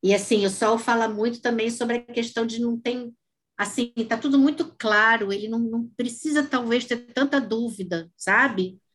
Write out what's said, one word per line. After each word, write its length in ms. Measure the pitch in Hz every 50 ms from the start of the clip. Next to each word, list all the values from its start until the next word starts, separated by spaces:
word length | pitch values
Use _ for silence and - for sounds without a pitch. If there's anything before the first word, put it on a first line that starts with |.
| -
E 100 | 190 196
assim, 320 | 196 196 - 233 208 202
o 40 | 190
Sol 280 | 190 - 233 214 226
fala 300 | 233 - - 233 233 226
muito 340 | 220 214 208 214 240 233 -
também 280 | - 247 233 226 220 233
sobre 280 | 233 - 247 233 233
a 60 | 240 240
questão 420 | - - 240 233 233 - 233 226
de 140 | 226 226 226
não 180 | 240 233 233 233
ter, 300 | - 233 247 247 247 233 233 _ _ _ _ _ _ _ _
assim, 360 | - 202 202 - - 240 240 _ 233 226
tá 100 | 226 233
tudo 200 | 226 - 294 277
muito 380 | 277 269 302 294 - 339 - -
claro, 540 | _ - 220 208 208 220 226 226 226 208 196
ele 160 | 196 202 208
não, 120 | 220 226 233
não 280 | 233 226 226 233 233 233 _
precisa 480 | - 240 233 - - - 311 294 302 285
talvez 400 | 285 - 254 240 226 233 254 247
ter 120 | - 247 233 - - -
tanta 260 | 254 285 277 - 277
dúvida, 720 | 233 196 220 226 233 233 190 - 190 175 180 165 165 170 _
sabe? 600 | _ - - 196 220 262 277 220 190 185 185 185 - _ _